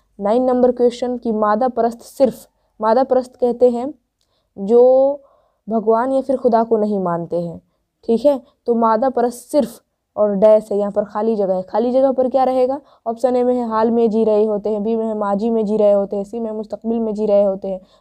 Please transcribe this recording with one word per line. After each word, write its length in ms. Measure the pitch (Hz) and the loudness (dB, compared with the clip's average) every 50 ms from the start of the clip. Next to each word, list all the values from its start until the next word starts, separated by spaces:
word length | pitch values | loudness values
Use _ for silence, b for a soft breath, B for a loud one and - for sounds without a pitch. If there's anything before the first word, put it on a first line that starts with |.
| b b _ - | b b _ -6
नाइन 240 | 196 202 226 254 254 | -4 -2 0 0 0
नंबर 280 | 254 247 247 247 254 | 0 2 2 2 2
क्वेश्चन 440 | 247 247 240 240 233 - 254 247 247 | 2 2 0 0 0 -2 -6 -6 -6
कि 140 | 240 - 233 214 | -6 -6 -4 -2
मादा 340 | 214 214 208 214 214 262 | -2 0 0 0 0 0
परस्त 340 | 254 247 233 226 233 233 - | -2 -2 -2 -2 -2 -4 -8
सिर्फ, 460 | - - - - 269 233 - - - _ _ _ _ _ _ - | -16 -14 -2 0 0 0 0 -4 -14 _ _ _ _ _ _ -4
मादा 240 | 214 220 220 254 269 | 0 2 2 2 2
परस्त 320 | 262 254 254 247 247 - | 2 0 0 0 -2 -4
कहते 340 | _ 247 240 233 240 247 247 | _ -2 -2 2 2 2 2
हैं 240 | 233 233 254 294 294 _ _ _ _ _ _ _ _ _ _ _ _ | 2 0 -6 -10 -12 _ _ _ _ _ _ _ _ _ _ _ _
जो 640 | 202 196 196 233 240 247 254 262 262 269 277 285 285 b b b b b b b b b | -8 -2 2 4 6 6 6 6 4 2 2 0 -4 b b b b b b b b b
भगवान 440 | 208 220 226 202 220 226 226 247 262 | -6 -4 -2 0 0 0 0 0 0
या 100 | 269 269 | -2 -2
फिर 160 | 262 277 262 | -2 -2 -2
खुदा 260 | 254 - 247 233 226 226 | -2 0 2 2 2 2
को 140 | 233 233 | 0 0
नहीं 220 | 214 208 208 208 196 | 0 0 -2 -2 -2
मानते 400 | 185 175 170 170 170 160 165 175 | -2 -2 -4 -4 -6 -6 -6 -6
हैं। 200 | 175 170 170 185 - _ _ _ _ _ _ _ _ | -6 -8 -10 -14 -18 _ _ _ _ _ _ _ _
ठीक 220 | - 233 226 240 | -2 0 2 2
है, 140 | 294 277 247 b b b b _ | 2 2 2 b b b b _
तो 100 | 247 233 | -2 0
मादा 340 | 233 226 226 226 220 262 262 | 0 2 2 2 0 0 0
परस्त 420 | 262 240 233 247 240 - - - | 0 0 -2 -2 -4 -8 -8 -2
सिर्फ 280 | - 294 240 - - - _ _ _ _ _ _ _ | 0 0 0 0 -6 -14 _ _ _ _ _ _ _
और 180 | 202 208 208 202 | -2 0 0 2
डैश 360 | 190 214 214 214 214 214 - | 4 4 6 4 4 2 -2
है, 60 | 202 | -4
यहाँ 140 | 202 202 202 | -4 -4 -2
पर 120 | 202 208 202 | -2 -4 -4
खाली 320 | 208 - 214 220 226 226 | -4 -4 -4 -2 -2 0
जगह 200 | 208 196 185 185 | 0 0 -2 -2
है। 60 | 185 185 | -4 -4
खाली 280 | - - 214 240 247 | -4 -4 -2 -2 0
जगह 200 | 247 262 262 269 | 2 2 2 2
पर 180 | 254 262 254 254 | 2 0 -2 0
क्या 140 | 262 262 262 | 0 0 0
रहेगा? 360 | 254 254 262 254 254 269 294 b b b b - | 0 2 0 0 0 -2 -6 b b b b -8
ऑप्शन 280 | 226 233 233 - 254 247 | -8 -4 -2 -2 0 0
ए 80 | 247 247 | 0 0
में 100 | 247 247 | 0 0
है 120 | 247 240 | -2 -2
हाल 240 | 226 220 220 226 233 | -2 -2 0 0 2
में 180 | 226 233 233 226 | 2 2 0 2
जी 140 | 202 226 226 | 2 0 0
रहे 200 | 220 214 208 214 | 2 2 2 2
होते 240 | 220 208 208 208 208 | 0 -2 -4 -4 -4
हैं, 140 | 214 208 202 | -4 -4 -2
बी 120 | 226 233 | -2 -2
में 100 | 220 220 | -2 -4
है 120 | 226 214 | -4 -4
माजी 320 | 214 208 202 202 196 220 233 | -4 -4 -4 -2 -2 -2 -2
में 160 | 226 226 214 | -2 -2 -2
जी 120 | 196 220 | -2 0
रहे 140 | 214 208 202 | 2 4 4
होते 240 | 202 202 196 196 208 | 4 2 0 -2 -4
हैं, 80 | 202 202 | -8 -8
सी 160 | 202 226 233 | -8 -8 -8
में 120 | 226 220 | -8 -8
मुस्तकबिल 480 | 214 214 214 208 208 - - 226 226 233 | -8 -10 -10 -12 -12 -8 -6 -4 -4 -2
में 140 | 226 214 208 | -2 -4 -4
जी 120 | 208 214 | -2 0
रहे 180 | 208 202 202 208 | 2 4 4 4
होते 240 | 196 196 196 - | 2 0 -4 -6
हैं 120 | 196 185 185 b b b b | -8 -10 -10 b b b b